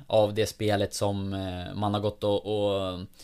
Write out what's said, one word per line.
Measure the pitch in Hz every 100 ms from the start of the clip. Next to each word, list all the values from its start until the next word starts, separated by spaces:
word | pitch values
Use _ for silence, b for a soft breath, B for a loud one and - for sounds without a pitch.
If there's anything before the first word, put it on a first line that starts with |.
| -
av | 110 104
det | 104 101
spelet | - 107 101 101
som, | - 101 101 98
eh, | 95 95 90 92 98
man | 104
har | 104
gått | 104 -
och, | 104 101 101
och, | 107 101 98 95 90 95 B